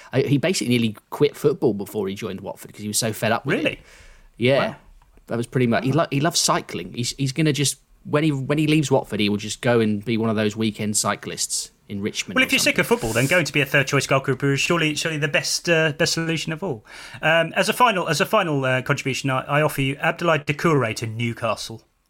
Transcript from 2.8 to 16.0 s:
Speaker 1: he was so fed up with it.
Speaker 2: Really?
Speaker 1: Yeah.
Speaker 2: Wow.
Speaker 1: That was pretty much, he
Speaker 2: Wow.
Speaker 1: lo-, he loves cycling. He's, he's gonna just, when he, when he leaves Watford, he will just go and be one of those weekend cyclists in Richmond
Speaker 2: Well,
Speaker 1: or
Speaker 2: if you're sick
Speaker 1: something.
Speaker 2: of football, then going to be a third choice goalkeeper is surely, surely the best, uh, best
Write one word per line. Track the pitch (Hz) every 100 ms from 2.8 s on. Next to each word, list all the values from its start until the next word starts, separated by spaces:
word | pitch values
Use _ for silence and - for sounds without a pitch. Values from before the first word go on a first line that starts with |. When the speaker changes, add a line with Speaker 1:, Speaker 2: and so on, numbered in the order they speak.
Speaker 1:
he | 107
was | 104
so | 117
fed | 107 110
up | 113 135
with | 220
it. |
Speaker 2:
Really? | 311 - - - - - - -
Speaker 1:
Yeah. | 120 135 82
Speaker 2:
Wow. | - - - _ - -
Speaker 1:
That | 117
was | 117
pretty | 135 123
much, | 104
he | 123
Speaker 2:
Wow. | 135
Speaker 1:
lo-, | -
he | 139
loves | 160 165
cycling. | - 160 - 85 90
He's, | 135 120 -
he's | 139
gonna | 131 156
just, | 143 135 - _ _
when | - 147
he, | 156
when | 139 127 151
he | 151
leaves | 156 139
Watford, | 135 - 104
he | 104
will | 104
just | 107 -
go | 127 120
and | 110 104
be | 101 110
one | 113
of | 107
those | 107 107
weekend | 113 104 107 107
cyclists | 104 101 95 80 - - - _ -
in | 101
Richmond | 101 - - 98
Speaker 2:
Well, |
Speaker 1:
or | 262
Speaker 2:
if |
you're | 262
sick | - -
Speaker 1:
something. |
Speaker 2:
of | 170
football, | 226 113
then | 110 135
going | 180
to | 151
be | 147
a | 139
third | 147 139
choice | 139 -
goalkeeper | 135 139 127 143
is | 139
surely, | - 170 156
surely | 147 170 156
the | 151
best, | 156 147 - -
uh, | 165 160
best | 143